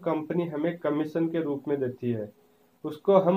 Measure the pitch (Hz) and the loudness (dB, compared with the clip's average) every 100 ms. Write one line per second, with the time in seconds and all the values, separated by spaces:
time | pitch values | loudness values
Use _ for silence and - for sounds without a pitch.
0 | 170 156 151 170 170 147 170 170 151 147 | -2 -2 -2 -2 -2 -2 -2 -2 -2 0
1 | 156 165 165 165 147 143 147 143 127 123 | -2 -2 0 -2 -2 -4 -2 -2 -2 -2
2 | 123 110 104 - _ _ _ _ 151 147 | -4 -4 -6 -12 _ _ _ _ -10 -2
3 | 196 190 170 | 4 6 6